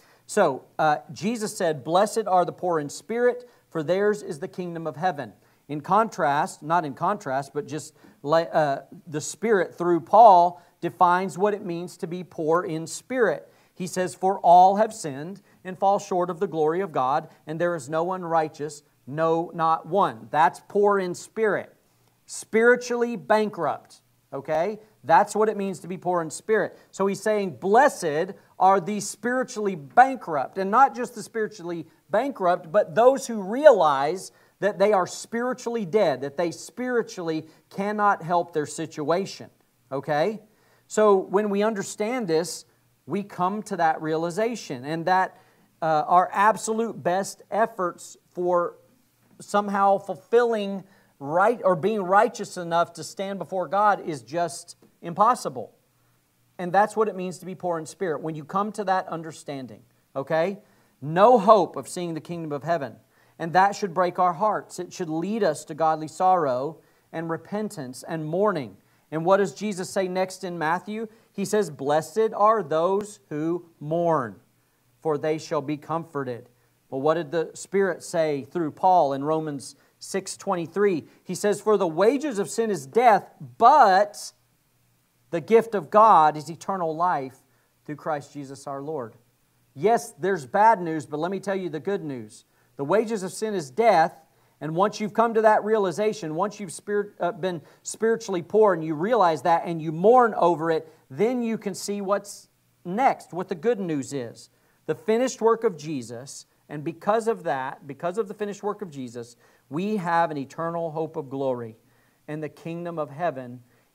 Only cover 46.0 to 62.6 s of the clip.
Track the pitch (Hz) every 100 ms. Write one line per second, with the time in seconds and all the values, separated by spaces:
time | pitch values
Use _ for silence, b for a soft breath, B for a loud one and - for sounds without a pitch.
46 | 151 175 185 196 208 208 - 220 226 170
47 | 139 180 - - - 196 220 226 180 -
48 | - - _ - 180 180 170 - _ _
49 | _ _ _ - - 202 208 196 202 196
50 | 196 185 - 233 240 220 196 196 b b
51 | b _ 139 165 202 240 190 180 185 220
52 | 180 196 233 - 202 - 170 165 170 -
53 | 156 - 196 196 165 190 170 190 208 190
54 | - 147 113 160 170 - - - _ _
55 | 170 156 214 247 180 123 104 _ _ _
56 | _ _ _ _ _ - 180 180 208 220
57 | 220 185 185 180 175 185 180 165 156 -
58 | 190 143 156 156 143 196 208 208 190 190
59 | 185 165 160 156 - 139 123 107 _ _
60 | _ 135 135 160 175 202 b b b b
61 | 139 165 - 254 190 214 165 - - -
62 | 175 156 123 170 160 143